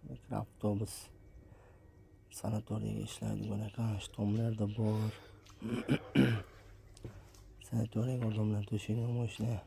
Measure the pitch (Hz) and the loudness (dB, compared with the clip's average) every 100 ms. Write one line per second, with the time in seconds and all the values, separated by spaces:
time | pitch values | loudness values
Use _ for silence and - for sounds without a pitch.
0 | - 127 - 104 110 - 104 101 107 - | -10 -12 -4 -4 -4 -2 0 2 0 -6
1 | - - - - - - - - - - | -14 -18 -20 -20 -20 -20 -20 -20 -20 -20
2 | - - - - 104 110 - 107 107 107 | -20 -20 -16 -6 -2 -2 0 -2 0 -2
3 | 104 - 110 107 104 104 107 - 113 101 | -4 -4 -2 -2 0 -2 -2 0 0 0
4 | - - 104 107 117 110 104 107 110 107 | -4 0 2 4 2 2 0 2 2 4
5 | 107 - - - - - 110 120 - 147 | 2 -2 -14 -20 -20 -10 -4 -2 2 2
6 | - 143 131 113 - - - - - - | 4 6 8 6 -2 -16 -20 -20 -20 -14
7 | - - - - - - - 117 113 - | -14 -14 -18 -20 -20 -20 -4 0 2 2
8 | 120 127 117 107 107 104 101 107 - 110 | 0 2 0 2 2 2 0 -2 0 0
9 | 120 120 117 - 113 107 | 2 0 0 0 0 0